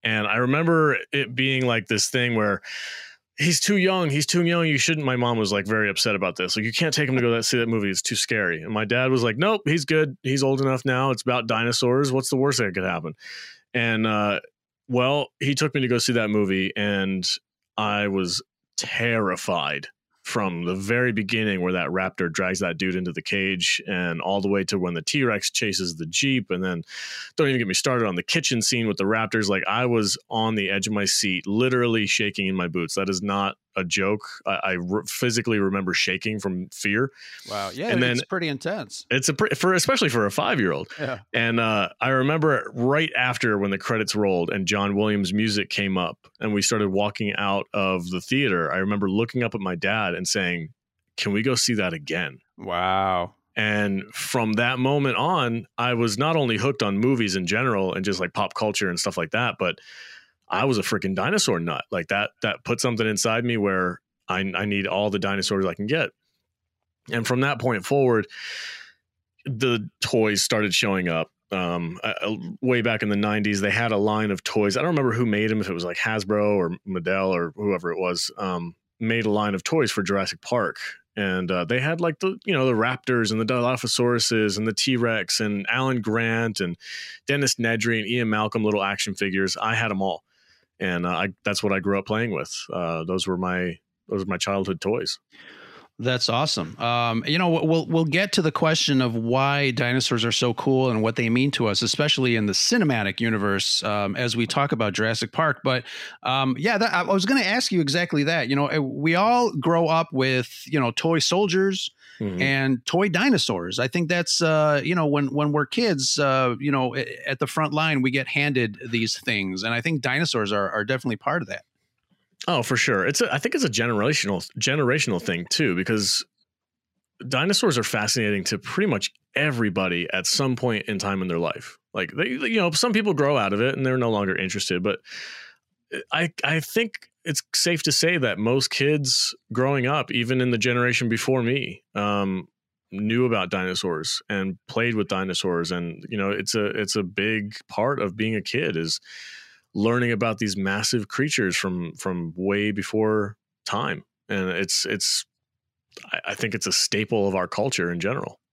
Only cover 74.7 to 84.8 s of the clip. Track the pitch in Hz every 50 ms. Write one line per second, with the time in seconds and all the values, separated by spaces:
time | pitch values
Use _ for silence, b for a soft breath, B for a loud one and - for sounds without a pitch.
74.7 | 95 127 139 170 170 147 135 123 110 117 123 113 104 104 107 107 110 107 98 95
75.7 | 90 85 87 87 87 - - 113 110 110 95 98 107 104 104 104 104 98 90 85
76.7 | 87 - _ 101 92 90 82 90 95 95 95 95 92 87 85 82 76 - 104 101
77.7 | 95 87 87 87 82 87 92 90 90 87 - - - - 101 95 90 87 87 85
78.7 | 85 _ _ _ _ _ 113 110 113 117 104 107 104 104 104 104 98 92 - -
79.7 | 160 160 135 104 - 110 95 87 101 98 95 - - - - - 123 120 101 78
80.7 | - - - - - - _ _ _ 104 101 95 92 92 92 85 95 90 87 82
81.7 | 120 127 131 151 170 170 175 170 151 _ 190 190 190 - - 208 185 135 131 131
82.7 | 120 107 113 123 127 - _ - 123 120 113 101 110 110 113 110 127 123 120 123
83.7 | 127 120 - 123 - - 123 120 120 117 113 - 120 110 107 104 95 107 110 110
84.7 | 104 -